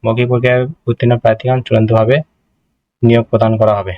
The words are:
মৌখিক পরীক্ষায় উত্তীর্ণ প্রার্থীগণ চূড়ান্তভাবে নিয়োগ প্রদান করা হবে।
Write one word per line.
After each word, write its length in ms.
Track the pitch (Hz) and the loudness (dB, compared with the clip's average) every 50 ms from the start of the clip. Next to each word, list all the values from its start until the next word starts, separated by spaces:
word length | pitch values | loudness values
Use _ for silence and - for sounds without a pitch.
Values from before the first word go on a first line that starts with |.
| - | -2
মৌখিক 240 | 117 117 120 123 120 | -2 -2 0 0 0
পরীক্ষায় 320 | 123 120 123 127 123 127 127 131 165 _ _ - | 0 0 0 0 0 0 -2 -4 -8 _ _ -6
উত্তীর্ণ 300 | 117 _ - 120 120 117 | -4 _ 0 0 0 2
প্রার্থীগণ 440 | _ 117 110 110 - 127 127 127 | _ 0 -2 0 -2 -4 -2 -2
চূড়ান্তভাবে 540 | 120 - 113 113 110 107 113 110 110 113 131 151 156 _ _ _ _ _ _ _ _ _ _ _ _ _ _ _ - | -2 0 0 0 2 2 2 0 2 2 0 -2 -2 _ _ _ _ _ _ _ _ _ _ _ _ _ _ _ 0
নিয়োগ 220 | 117 117 117 113 | 2 2 2 0
প্রদান 320 | _ - 110 113 110 113 110 | _ -2 0 0 0 0 0
করা 160 | 110 107 104 | 0 0 0
হবে। 180 | 101 98 95 90 | -2 -4 -8 -10